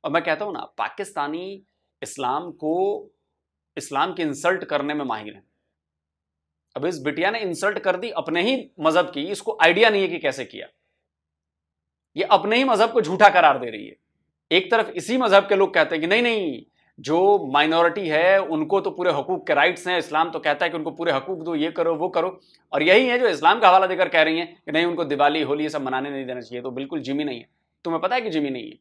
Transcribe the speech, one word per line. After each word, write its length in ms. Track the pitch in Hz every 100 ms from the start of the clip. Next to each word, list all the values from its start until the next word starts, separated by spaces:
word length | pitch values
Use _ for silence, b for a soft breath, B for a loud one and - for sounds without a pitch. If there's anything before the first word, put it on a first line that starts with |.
और 80 | 156
मैं 120 | 160
कहता 220 | 170 156 208
हूं 80 |
ना, 60 | 156
पाकिस्तानी 1040 | - - - - 196 - 143 160 185 196 196 _ _ _
इस्लाम 480 | 131 - 123 147 175
को, 560 | - 151 170 196 208 - _ _ _ _ _ _ -
इस्लाम 360 | - 139 170
की 100 | 175
insult 420 | 160 147 170 190 151
करने 280 | 147 143
में 120 | 151 135
माहिर 280 | 110 107
हैं। 100 | - _ _ _ _ _ _ _ _ _ _ _ _ _ -
अब 100 | 156
इस 160 | 165
बिटिया 300 | 135 147 180
ने 80 | 226
insult 400 | 202 165 196 208
कर 180 | 202 180
दी 120 | 226
अपने 320 | 170 160 165
ही 300 | 202 262 - -
मजहब 320 | 156 160 170
की, 120 | 143
इसको 340 | 160 202 - 214
idea 280 | 160 175 226
नहीं 120 | 202
है 60 | 185
कि 120 | 165
कैसे 260 | 139 135 120
किया। 220 | 98 - _ _ _ _ _ _ _ _ _ _ _ _ _ _ 151
ये 60 |
अपने 340 | - 202 202 233
ही 60 |
मजहब 300 | 269 214 226
को 80 | 233
झूठा 280 | 160 175 202
करार 300 | 185 156 135
दे 100 | 120
रही 180 | 107 107
है। 80 | - _ _ _ _ _
एक 200 | 170 208
तरफ 180 | 226 -
इसी 280 | 175 175 254
मजहब 320 | 240 196 196
के 60 | 202
लोग 180 | 190
कहते 220 | 185 156 165
हैं 60 |
कि 60 | 160
नहीं, 140 | 214
नहीं, 420 | 240 226 175 123 - _ _ -
जो 480 | - 160 190 202 147
माइनॉरिटी 560 | 143 151 165 170 165 180
है 340 | 156 180 196
उनको 400 | 165 156 156 190
तो 100 | 190
पूरे 200 | 175 180
हकूक 360 | 143 135 185 -
के 60 |
rights 340 | 147 160 180 180
हैं, 120 | 180
इस्लाम 320 | - 151 170
तो 80 | 165
कहता 260 | 156 147 175
है 60 |
कि 60 | 160
उनको 140 | 156
पूरे 200 | 160 170
हकूक 280 | 135 135 185
दो, 160 | 160 160
ये 160 | 160
करो, 240 | 165 165 160
वो 140 | 175
करो, 300 | 175 175 185 b b b
और 100 | 143
यही 240 | 156 208 254
है 120 | 247
जो 80 | 240
इस्लाम 320 | 151 160 214
का 80 | 208
हवाला 200 | 185 185
देकर 220 | 180 180
कह 120 | 175
रही 180 | 156 160
हैं 220 | 165 - -
कि 60 |
नहीं, 140 | 151 175
उनको 200 | 170 156
दिवाली, 360 | 139 143 156
होली 220 | 135 147
ये 60 | 151
सब 120 | 147
मनाने 280 | 135 131 143
नहीं 160 | 139 127
देना 160 | 127
चाहिए। 200 | 120 123
तो 100 | 127
बिल्कुल 300 | 127 139 165
जिम्मी 220 | 131 139
नहीं 160 | 147 120
है, 100 | 110 _ _ _
तुम्हें 180 | 170 165
पता 140 | 185 247
है 60 |
कि 80 | 220
जिम्मी 200 | 160 143
नहीं 220 | 127 107
है। 60 | -